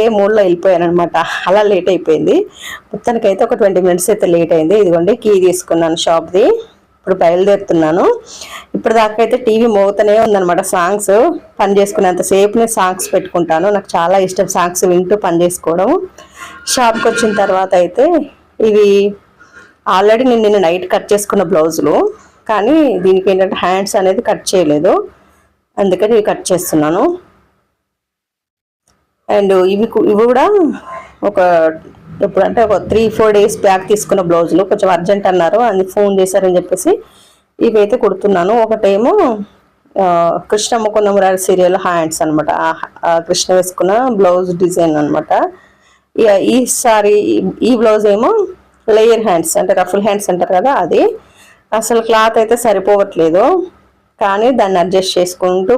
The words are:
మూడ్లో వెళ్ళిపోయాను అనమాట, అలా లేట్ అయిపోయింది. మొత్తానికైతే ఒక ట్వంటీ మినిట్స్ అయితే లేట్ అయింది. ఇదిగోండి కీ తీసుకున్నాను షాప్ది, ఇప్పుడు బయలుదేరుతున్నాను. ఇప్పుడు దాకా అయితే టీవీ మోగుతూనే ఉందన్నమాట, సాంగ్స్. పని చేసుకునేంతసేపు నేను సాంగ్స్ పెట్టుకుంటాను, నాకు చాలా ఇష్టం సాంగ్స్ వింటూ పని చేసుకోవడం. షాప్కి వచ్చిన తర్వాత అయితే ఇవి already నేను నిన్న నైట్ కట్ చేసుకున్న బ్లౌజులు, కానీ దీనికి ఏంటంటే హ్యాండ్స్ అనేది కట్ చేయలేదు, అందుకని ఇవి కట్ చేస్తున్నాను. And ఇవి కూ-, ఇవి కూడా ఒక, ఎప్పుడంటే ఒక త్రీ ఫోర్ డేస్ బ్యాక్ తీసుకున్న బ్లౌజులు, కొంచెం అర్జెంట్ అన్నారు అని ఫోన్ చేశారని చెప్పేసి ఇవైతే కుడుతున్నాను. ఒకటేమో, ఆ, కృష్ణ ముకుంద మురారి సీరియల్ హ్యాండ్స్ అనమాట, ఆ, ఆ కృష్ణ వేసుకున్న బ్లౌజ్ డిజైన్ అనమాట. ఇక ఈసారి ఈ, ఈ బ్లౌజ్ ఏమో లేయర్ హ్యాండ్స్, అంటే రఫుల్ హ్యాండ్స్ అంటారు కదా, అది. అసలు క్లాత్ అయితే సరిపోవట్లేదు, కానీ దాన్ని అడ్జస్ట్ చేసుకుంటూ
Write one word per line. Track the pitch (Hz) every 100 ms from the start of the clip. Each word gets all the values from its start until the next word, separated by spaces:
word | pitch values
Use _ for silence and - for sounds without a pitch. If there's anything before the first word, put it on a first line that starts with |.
| 220
మూడ్లో | 214 202 214 190
వెళ్ళిపోయాను | 175 190 175 175
అనమాట, | 175 170 165 170 - -
అలా | 208 208
లేట్ | 196 175
అయిపోయింది. | 180 - 156 156 285 403 - - - _
మొత్తానికైతే | 208 - 226 220 190 226
ఒక |
ట్వంటీ | 233 202 185 185
మినిట్స్ | 175 -
అయితే | 208 180 170
లేట్ | 165 170
అయింది. | 156 214
ఇదిగోండి | 190 165 175 240
కీ | 214 196 180
తీసుకున్నాను | 175 - 165 165 170 -
షాప్ది, | 165 - 180 269 453 - _ _ _
ఇప్పుడు | - 185
బయలుదేరుతున్నాను. | 175 175 202 202 196 170 156 170 302 480 - - - - - 202
ఇప్పుడు | 226 226
దాకా | 220 214
అయితే | 226 247
టీవీ | 254 220 233
మోగుతూనే | 202 196 202 208 214 226
ఉందన్నమాట, | 202 180 175 190
సాంగ్స్. | 190 175 208 202 202 320 330 - -
పని | 202 202
చేసుకునేంతసేపు | 196 - 190 180 185 196 202 226
నేను | 226 226
సాంగ్స్ | 185 190 -
పెట్టుకుంటాను, | 190 185 180 165 160 185 202
నాకు | - 185
చాలా | 170 190 185
ఇష్టం | 185 185 196
సాంగ్స్ | 175 180 190
వింటూ | 175 180 208 196
పని | 170
చేసుకోవడం. | 175 180 - 170 196 302 370 - - - - - -
షాప్కి | - 240 226 233
వచ్చిన | 226 226 208
తర్వాత | 196 190 190 185
అయితే | 180 175 285 339 294 - _ - 220
ఇవి | 214 208 202 202 202 _ _ _ - - _ - 185
already | 202 226 262
నేను | 233
నిన్న | 214 208 165
నైట్ | 175 -
కట్ | 202 -
చేసుకున్న | 202 - 202 175
బ్లౌజులు, | 175 160 160 147 190 415 - - _ -
కానీ | 214 208 311 294 190
దీనికి | 185 190 190
ఏంటంటే | 190 190 208
హ్యాండ్స్ | 180 190 196 220
అనేది | 190 190 233
కట్ | 190 -
చేయలేదు, | 190 160 147 175 330 415 - _ _ _ _ _ -
అందుకని | 196 180 208 233
ఇవి | 208
కట్ | 180 -
చేస్తున్నాను. | 175 - 160 151 175 311 349 - _ _ _ _ _ _ _ _ _ _ _ _ _ _ _ _ _ _ _ - 208
And | 196 190 185
ఇవి | 196 226
కూ-, | 226 208
ఇవి | 208 233
కూడా | 247 330 415 311 208 - - - - 202
ఒక, | 202 180 170 160 160 - - - - 196
ఎప్పుడంటే | - 185 190 220
ఒక | 190 -
త్రీ | 208 226 220
ఫోర్ | 220 208
డేస్ | 208 214 202
బ్యాక్ | 190 190
తీసుకున్న | 202 - 202 175
బ్లౌజులు, | 170 165 160 196
కొంచెం | 208 196 170
అర్జెంట్ | 175 202 202
అన్నారు | 185 165 208 240
అని | 190 185
ఫోన్ | - 202 196
చేశారని | 185 196 185 180
చెప్పేసి | 175 185 311 415 - _ _ _ _ - 233
ఇవైతే | 214 202 240
కుడుతున్నాను. | 220 190 202 185 175 233
ఒకటేమో, | 220 220 196 196 247 415 320 214 202 _ _ _ _ -
ఆ, | 185 170 170 160 -
కృష్ణ | 208 - 240
ముకుంద | 214 214 208
మురారి | 202 190 190
సీరియల్ | 190 185 180 185 190
హ్యాండ్స్ | 175 160 160
అనమాట, | 160 151 151 165 160
ఆ, | 160 - - 170
ఆ | 165 170
కృష్ణ | 175 - 185
వేసుకున్న | 180 - 180 208 262 214
బ్లౌజ్ | 190 180 185 175
డిజైన్ | 180 180 170 151
అనమాట. | 147 151 - 190 349 - _ _ _ _ _ -
ఇక | 220 196 202 233
ఈసారి | 240 - 247 214 208 208 208
ఈ, | 110 185 -
ఈ | 208 247
బ్లౌజ్ | 233 214 208
ఏమో | 202 269 440 381 - _ _ - 214
లేయర్ | 220 226 220
హ్యాండ్స్, | 170 - 185
అంటే | 185 185
రఫుల్ | 185 202 208
హ్యాండ్స్ | 202 202
అంటారు | 180 180 185
కదా, | 240 269
అది. | 170 196 392 440 - _ _ _ _ 214
అసలు | 220 233 226
క్లాత్ | 220 220 226
అయితే | 226 240
సరిపోవట్లేదు, | 233 196 190 202 196 175 165 170 247 370 359 - _ _ _ -
కానీ | 208 196 226 240
దాన్ని | 202 185
అడ్జస్ట్ | 180 190 185 -
చేసుకుంటూ | 180 - 185 185 185